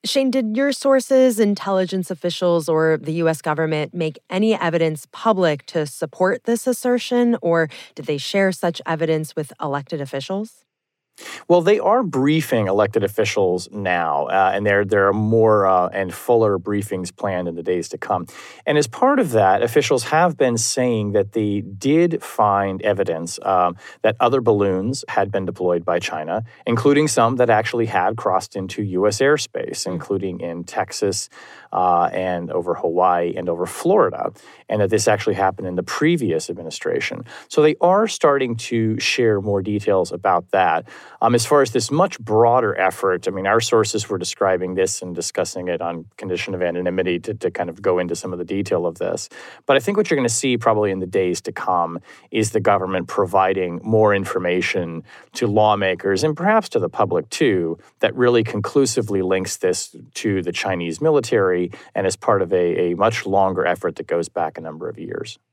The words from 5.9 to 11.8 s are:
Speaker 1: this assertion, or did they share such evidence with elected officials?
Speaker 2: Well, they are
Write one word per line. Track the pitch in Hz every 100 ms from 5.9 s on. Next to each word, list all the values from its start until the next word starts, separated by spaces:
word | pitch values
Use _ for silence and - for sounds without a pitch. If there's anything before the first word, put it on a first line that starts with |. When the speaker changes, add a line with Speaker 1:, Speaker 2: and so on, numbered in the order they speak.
| - 156 - 185 -
Speaker 1:
this | - 233 -
assertion, | 247 254 247 - 240 240 233
or | 170 165 156 - - -
did | 143
they | 143
share | - 202 190
such | 180 175 165 -
evidence | 160 160 160 156 -
with | 147 -
elected | 151 139 139 156
officials? | 135 135 135 190 220 _ _ _ _ _ _ _ - - -
Speaker 2:
Well, | 175
they | 170
are | 208